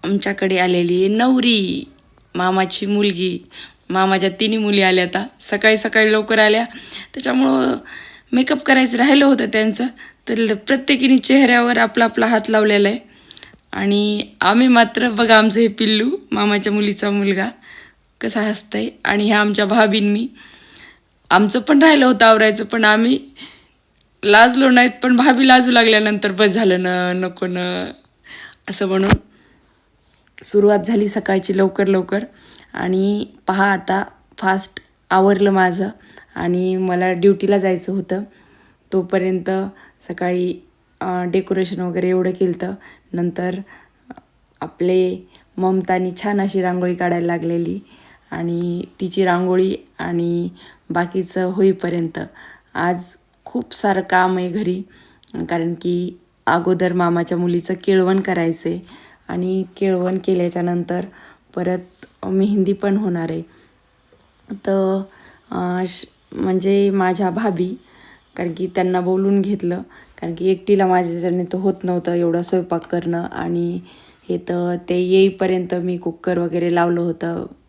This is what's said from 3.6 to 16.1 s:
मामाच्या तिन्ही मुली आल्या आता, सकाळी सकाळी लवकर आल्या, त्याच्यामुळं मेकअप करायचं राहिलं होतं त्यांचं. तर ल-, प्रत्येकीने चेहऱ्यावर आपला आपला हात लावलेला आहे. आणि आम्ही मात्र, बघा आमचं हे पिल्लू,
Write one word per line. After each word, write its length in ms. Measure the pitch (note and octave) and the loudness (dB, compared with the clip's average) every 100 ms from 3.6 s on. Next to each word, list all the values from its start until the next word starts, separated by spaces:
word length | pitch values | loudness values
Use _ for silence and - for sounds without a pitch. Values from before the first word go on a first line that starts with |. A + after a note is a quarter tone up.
| - _ _ | -20 _ _
मामाच्या 400 | F#3 F#3+ F#3+ F#3+ | 0 2 2 0
तिन्ही 280 | F#3+ A3 A3 | -2 -2 0
मुली 240 | G#3 G3+ | 0 2
आल्या 220 | F#3+ F#3 | 2 2
आता, 220 | F3+ F3+ G#3+ _ - | 0 -4 -8 _ -8
सकाळी 260 | G3+ A3 A3 | 0 2 2
सकाळी 360 | A3 A3 G#3+ | 2 2 4
लवकर 260 | G#3+ G#3 A3 | 2 2 4
आल्या, 260 | G#3+ G#3+ A#3 - - - - | 4 4 -2 -10 -18 -18 -14
त्याच्यामुळं 640 | - B3+ B3+ C4+ - C3 B3+ - - - - _ | -8 -2 0 2 2 0 -2 -8 -20 -20 -20 _
मेकअप 260 | B3 B3+ C#4 | 0 0 0
करायचं 380 | - C4 C4 A#3 | 2 2 2 0
राहिलं 280 | C4 C#4 | 4 6
होतं 220 | C#4 C4 A3+ | 6 2 0
त्यांचं. 400 | A3 G#3+ G#3 B3 - - _ - | 0 -2 -2 -6 -8 -20 _ -8
तर 80 | A3+ | -2
ल-, 160 | A3+ | -2
प्रत्येकीने 680 | G#3 - C4+ C4+ C#4 C4 C4 | -2 -2 -4 0 0 4 4
चेहऱ्यावर 600 | - C4 C4 A#3+ A#3+ A#3+ | 4 4 6 4 2 2
आपला 260 | A3+ A#3 | 0 2
आपला 220 | A3+ A3+ A3+ | 0 0 0
हात 240 | A#3 G#3+ | 0 0
लावलेला 380 | A3 G#3+ G#3 G3+ | 0 2 2 2
आहे. 100 | A#3 - _ - - - - _ | 0 -10 _ -20 -20 -20 -20 _
आणि 540 | F#3+ G3 G3+ G#3 G#3 - - | -6 0 0 0 -2 -6 -2
आम्ही 280 | F3 A3+ B3+ | 2 4 4
मात्र, 420 | A#3+ A#3 - B3 | 6 4 2 -2
बघा 280 | G#3+ A#3 A3 | 0 4 6
आमचं 220 | A3 G#3 | 6 4
हे 80 | A#3 | 2
पिल्लू, 480 | G#3 A3 A3 A#3 | 2 0 2 0